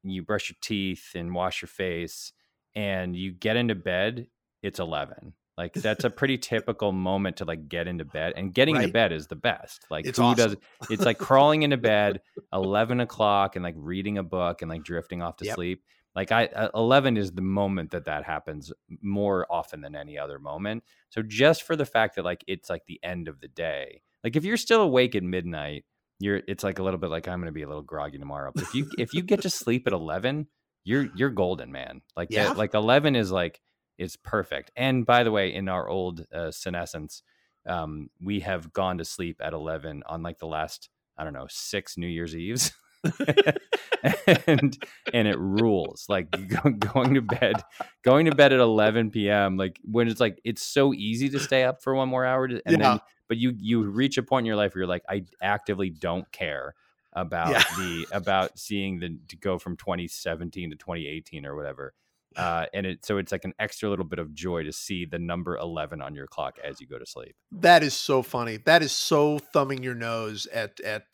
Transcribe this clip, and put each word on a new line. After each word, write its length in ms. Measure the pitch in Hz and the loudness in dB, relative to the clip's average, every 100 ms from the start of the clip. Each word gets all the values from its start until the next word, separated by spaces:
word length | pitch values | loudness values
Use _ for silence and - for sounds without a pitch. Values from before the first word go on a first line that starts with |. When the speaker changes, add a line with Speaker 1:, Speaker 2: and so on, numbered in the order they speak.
Speaker 1:
you 180 | 95 92 | -8 -8
brush 280 | 82 104 - | -2 -4 -4
your 80 | - | -10
teeth 520 | - 104 95 92 - | -6 -2 -2 -6 -10
and 200 | 90 85 | -10 -6
wash 280 | 90 92 - | -2 -2 -4
your 60 | 85 | -12
face, 640 | - 92 85 85 - - _ _ _ _ | -6 -4 -4 -6 -10 -16 _ _ _ _
and 420 | 110 101 95 90 90 | -6 -2 -2 -4 -4
you 160 | 92 | -8
get 240 | 90 110 117 | -4 0 0
into 180 | 120 | 0
bed, 520 | 95 90 90 104 123 127 _ _ _ | -2 -2 0 0 -4 -14 _ _ _
it's 160 | 101 - | -8 -6
eleven. 540 | 85 76 71 - 85 - _ - | -4 -4 -6 -12 -20 -20 _ -10
Like, 180 | 87 | -8
that's 300 | - 107 110 | -4 -2 0
a 60 | 120 | -2
pretty 280 | - 135 127 | 0 -2 -2
Speaker 2:
<laughs> 0 | |
Speaker 1:
typical 540 | - 113 120 - 104 | -2 -4 -2 -2 -2
moment 440 | 92 92 98 98 - | 0 0 0 -2 -4
to, 80 | |
like, 240 | 82 82 73 | -8 -8 -8
get 180 | 85 87 | -6 -6
into 180 | 85 | -6
bed, 280 | 71 78 82 - | -8 -6 -6 -4
and 180 | 95 | -4
getting 200 | 104 143 | 2 4
into 140 | 151 92 | 4 2
Speaker 2:
Right. 40 | |
Speaker 1:
bed 200 | 113 104 | 2 2
is 140 | 80 76 | 0 -8
the 100 | 80 | -4
best. 480 | 117 87 - - - | -2 -4 -8 -20 -10
Like, 160 | 78 98 | -6 -4
Speaker 2:
It's 120 | 123 | 2
Speaker 1:
who 160 | 120 | 4
does 220 | 117 113 101 | 6 4 2
Speaker 2:
awesome. 40 | _ _ - | _ _ -6
Speaker 1:
it's 140 | 113 | 0
like 140 | 147 110 | 2 0
crawling 440 | 190 139 147 156 | 4 6 8 6
into 140 | 147 131 | 2 2
bed 440 | 117 104 104 98 _ - | 4 4 4 0 _ -20
Speaker 2:
<laughs> 160 | - | -6
Speaker 1:
eleven 480 | 95 95 104 113 123 | -2 0 2 2 0
o'clock 540 | 120 - 104 101 98 92 | -2 2 2 4 2 -2
and, 60 | |
like, 120 | 87 78 | -8 -8
reading 420 | 76 95 101 101 | -6 -4 -4 -4
a 40 | |
book 400 | 87 92 87 85 | -4 -2 -2 -2
and, 80 | 82 | -8
like, 120 | 80 | -8
drifting 400 | 76 85 - 87 | -6 -8 -6 -8
off 140 | 85 - | -8 -8
to 80 | 104 | -8
Speaker 2:
Yep. 80 | |
Speaker 1:
sleep. 300 | 104 87 92 _ _ _ | -4 -4 -6 _ _ _
Like, 180 | 95 98 | -6 0
I, 140 | 113 113 | 2 2
uh, 240 | 104 110 | 0 -2
eleven 420 | 110 113 139 131 110 | 2 4 6 6 2
is 160 | 95 | 0
the 100 | 90 | -2
moment 480 | 95 101 98 92 78 | -2 0 0 0 -4
that 140 | 87 73 | -6 -4
that 180 | 76 | -6
happens 480 | 73 76 - 76 67 - _ - | -4 -8 -8 -12 -12 -18 _ -10
more 460 | 101 101 101 95 82 | -4 0 2 0 0
often 300 | 85 - 78 | -4 -4 -12
than 120 | 71 | -12
any 240 | 73 73 73 | -12 -12 -10
other 200 | 71 69 | -10 -10
moment. 460 | 71 76 101 113 _ _ _ | -10 -6 -6 -6 _ _ _
So 120 | - | -8
just 400 | 110 107 147 160 | -6 4 6 6
for 140 | - 156 | 0 -2
the 100 | 135 | 0
fact 300 | 113 107 - | 2 2 0
that, 80 | |
like, 200 | 87 90 - | -4 -6 -6
it's, 220 | 92 - | -8 -6
like, 180 | 85 - | -8 -8
the 120 | 82 | -12
end 260 | 87 90 80 | -8 -8 -8
of 120 | 69 | -12
the 80 | 71 | -18
day, 540 | 73 82 71 67 - _ _ | -6 -6 -4 -8 -16 _ _
like, 120 | 117 147 | -2 -2
if 80 | |
you're 120 | 185 226 | 0 -4
still 240 | - 226 | 4 4
awake 340 | 185 127 127 | 6 4 4
at 80 | 104 | 2
midnight, 640 | 90 90 85 78 73 73 _ _ _ - | -2 -4 -4 -6 -8 -10 _ _ _ -6
you're, 220 | 101 98 - | -2 -2 -2
it's, 160 | 98 | -4
like, 140 | 98 95 | -4 -2
a 40 | |
little 180 | 95 90 | -4 -2
bit 100 | 82 | -4
like, 180 | 82 90 | -6 -6
"I'm 120 | 90 | -6
gonna 120 | 85 | -6
be 100 | 76 | -8
a 60 | 71 | -10
little 140 | 76 | -10
groggy 360 | 73 76 73 69 | -10 -8 -8 -10
tomorrow." 340 | 71 71 69 | -12 -10 -8
But 100 | - | -8
if 100 | - | -6
you, 160 | 127 147 - | -6 -6 -4
if 140 | 113 | -4
you 100 | 165 | -4
get 200 | 180 196 | 0 0
to 80 | 170 | 0
sleep 360 | - - 123 123 | -4 0 0 0
at 60 | |
eleven, 560 | 92 80 85 123 151 147 _ _ _ | -2 -2 -4 -2 -4 -6 _ _ _
you're, 240 | 90 135 131 | -2 0 0
you're 160 | 87 135 | 0 -2
golden, 420 | 101 90 85 64 | 2 0 0 -6
man. 280 | 67 64 65 _ - | -10 -12 -14 _ -10
Like, 140 | 87 | -2
that, 40 | |
Speaker 2:
Yeah. 180 | 107 104 | 2 2
Speaker 1:
like, 220 | 92 104 | 0 0
eleven 420 | 107 107 139 147 123 | 2 4 4 6 2
is, 140 | 95 | 2
like, 300 | 92 85 - _ _ _ - | 0 -2 -6 _ _ _ -12
it's 180 | 92 - | -12 -10
perfect. 540 | - 110 - 71 - - | -4 -2 -2 -6 -10 -2
And 300 | 131 127 117 | 0 2 4
by 160 | 120 | 4
the 80 | 117 | 6
way, 240 | 107 95 | 2 0
in 140 | 90 95 | -2 -2
our 200 | 90 62 | -2 -2
old, 380 | 95 92 85 82 | -2 -4 -6 -10
uh, 180 | 85 80 | -8 -8
senescence, 720 | - 95 87 85 80 78 - _ _ _ _ - | -8 -8 -6 -6 -10 -12 -16 _ _ _ _ -8
um, 440 | 87 78 76 65 _ | -6 -6 -8 -12 _
we 200 | 92 101 | -6 -4
have 320 | 87 90 80 | -2 -6 -4
gone 260 | - 92 87 | -2 -2 -2
to 60 | |
sleep 360 | 80 - 85 - | -8 -8 -8 -6
at 120 | 78 | -8
eleven 480 | 80 78 80 78 71 - | -6 -6 -6 -8 -12 -10
on, 160 | 82 | -8
like, 160 | 82 80 | -8 -10
the 80 | 80 | -8
last, 440 | 78 78 - - _ _ - | -6 -6 -8 -20 _ _ -12
I 80 | |
don't 80 | 78 | -10
know, 140 | 67 65 | -10 -12
six 480 | - - 101 - - | -12 -8 -8 -8 -8
New 100 | 87 | -6
Year's 300 | 82 82 82 | -6 -6 -8
Eves. 360 | 90 123 - - _ _ | -6 -2 -2 -4 _ _
<laughs> 480 | - - 285 - 240 - - - - 494 - - - 165 - | -6 -2 2 4 4 2 -4 -6 -2 0 0 2 6 6 6
And, 280 | 147 139 - - - - | 4 4 0 -14 -10 -2
and 160 | 120 104 | 2 4
it 100 | 78 | 2
rules. 680 | 95 101 113 98 - - - | 2 4 6 4 0 -8 -2
Like, 220 | 95 82 | 0 0
<laughs> 180 | - 95 | -4 -2
go-, 220 | - 147 | 2 2
going 440 | 107 101 135 127 | 2 2 4 6
to 80 | 135 | 4
bed, 400 | 110 117 117 - - - - _ | 2 2 2 2 -4 -14 -14 _
going 240 | 123 143 165 | 6 8 8
to 80 | |
bed 180 | 147 139 | 8 8
at 60 | 131 | 10
eleven 540 | 117 107 107 113 110 | 8 8 6 6 2
P 180 | 110 101 | 2 4
M, 260 | 104 98 92 | 4 4 2
like, 220 | 95 - | -2 -4
when 240 | 101 117 117 | -2 2 2
it's, 100 | 107 | 4
like, 220 | 113 - | 2 2
it's 200 | 117 110 | -6 -6
so 300 | - 143 139 | -2 4 4
easy 360 | - 104 117 139 | 4 -2 0 0
to 100 | 139 | -2
stay 240 | 143 131 | 2 4
up 200 | 127 131 | 4 0
for 120 | 135 | 0
one 140 | 135 131 | 0 2
more 160 | 127 | 0
hour 240 | 127 131 131 | 2 2 0
to, 120 | 120 - | -2 2
and 140 | 131 | 4
Speaker 2:
Yeah. 80 | 123 | 6
Speaker 1:
then, 120 | 113 - _ - | 2 -2 _ -6
but 80 | 117 | 0
you, 180 | 127 113 | 0 0
you 280 | 104 117 | 2 2
reach 340 | 101 104 135 135 | 2 2 2 0
a 60 | |
point 180 | 110 131 | 0 0
in 40 | 113 | 2
your 100 | 104 | 2
life 180 | 101 | 2
where 60 | 92 | 0
you're 80 | 90 | -2
like, 160 | 87 - | -2 -2
"I 160 | 98 87 - | -6 -6 -6
actively 500 | 95 104 - 98 95 | -2 -2 -2 -2 -2
don't 400 | 80 90 90 - | -2 -4 -4 -6
care 420 | - 85 71 69 - _ _ _ | -8 -6 -6 -10 -16 _ _ _
about 400 | 87 82 85 82 | -8 -4 -2 2
Speaker 2:
Yeah. 100 | - - 98 | 2 2 0
Speaker 1:
the, 300 | 90 82 - | -4 -4 -4
about 480 | 98 92 95 92 - | -4 0 2 0 -4
seeing 400 | - 101 98 90 | -6 -4 -4 -6
the, 180 | 87 80 - | -8 -10 -16
to 80 | 82 | -8
go 220 | 98 90 | -4 -4
from 180 | 90 85 | -6 -8
twenty 320 | 98 87 85 | -6 -6 -6
seventeen 640 | - 87 82 87 92 85 | -6 -6 -6 -6 -8 -10
to 60 | 73 | -10
twenty 300 | - 85 73 | -8 -6 -6
eighteen 400 | 80 - 78 69 | -10 -12 -14 -10
or 80 | |
whatever." 400 | 71 73 67 69 _ _ _ _ | -10 -10 -10 -14 _ _ _ _
Uh, 320 | - 87 85 80 | -4 -2 -2 -4
and 140 | 98 95 | -4 -6
it, 180 | 87 | -6
so 140 | - 101 | -4 -4
it's, 120 | 90 | -2
like, 140 | 92 | -6
an 80 | 95 - | -8 -6
extra 300 | 107 - 107 | -6 -4 -4
little 180 | 95 82 | -2 -4
bit 120 | 87 | -6
of 160 | 80 | -8
joy 300 | 73 90 85 | -8 -4 -4
to 80 | 73 | -4
see 320 | - - 90 | -8 -8 -6
the 140 | 82 85 | -6 -6
number 380 | 85 87 87 85 | -4 -4 -4 -6
eleven 460 | 85 82 76 80 | -6 -6 -8 -10
on 120 | 67 | -12
your 120 | 71 67 | -12 -12
clock 320 | - 67 - | -8 -8 -8
as 160 | 73 65 | -14 -14
you 80 | 65 | -14
go 100 | 62 | -16
to 80 | 62 | -14
sleep. 300 | 64 65 _ _ | -16 -18 _ _
Speaker 2:
That 320 | 180 170 170 | 2 8 8
is 100 | 147 | 6
so 280 | - - 131 | -2 0 0
funny. 340 | 120 127 117 107 | 0 -4 -4 -2
That 260 | 156 165 | 6 6
is 80 | 147 | 6
so 480 | - - 151 151 151 | -2 2 4 4 2
thumbing 440 | - 147 139 131 | 0 0 0 -4
your 120 | 127 | -6
nose 520 | 120 117 113 110 104 - | -6 -4 -4 -4 -8 -6
at, 340 | 113 104 - | -6 -6 -6
at, 240 | 107 107 _ | -6 -6 _